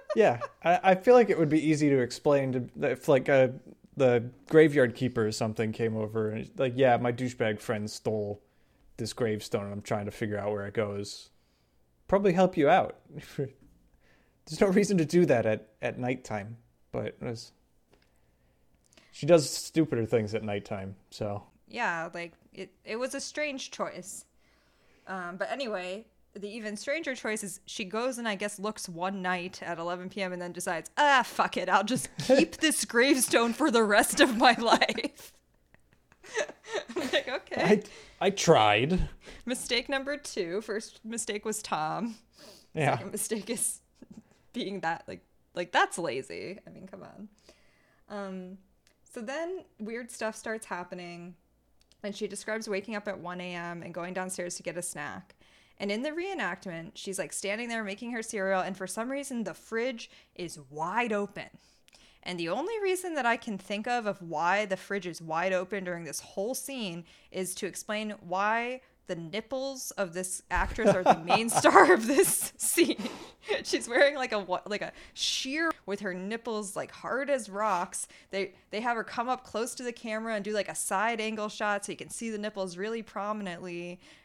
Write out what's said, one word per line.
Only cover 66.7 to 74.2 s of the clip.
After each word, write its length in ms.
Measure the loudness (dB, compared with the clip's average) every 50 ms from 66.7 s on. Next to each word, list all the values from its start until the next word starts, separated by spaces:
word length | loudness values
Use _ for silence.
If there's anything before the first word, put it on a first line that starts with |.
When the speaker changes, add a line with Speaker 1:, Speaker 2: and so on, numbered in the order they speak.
| -8 -6 -6 -6 -8 -8 -12 -16 -20 -20 _ _
Speaker 2:
is 240 | -8 -6 -6 -6 -6
to 100 | -8 -8
explain 460 | -8 -8 -8 -8 -6 -6 -4 -6 -6 -10 -10
why 600 | -8 -4 -2 0 2 2 2 0 0 -4 -6 -10 _ _ _ _ _
the 80 | -8 -8
nipples 760 | -8 -6 -6 -6 -6 -6 -4 -6 -4 -4 -4 -6 -8 -10 -8
of 220 | -4 -4 -4 -4 -4
this 280 | -6 -6 -6 -6 -8 -6 -2
actress 420 | 0 0 0 0 0 2 4 4 6
are 100 | 6 6
the 140 | 6 6
main 320 | 6 4 2 2 2 2 2
<laughs> 0 |
star 420 | 2 6 6 8 10 10 10 10
of 140 | 8 6 4
this 460 | 2 4 4 4 4 2 -2 -2 -6 -6
scene. 540 | -4 -2 0 4 4 4 2 2 -4 -6 -8 -8 -10 -16 -18 -20 _ -6 -4 -2 -2 -2
She's 260 | -2 -4 -4 -2 0
wearing, 260 | 4 4 6 4 4
like, 160 | 0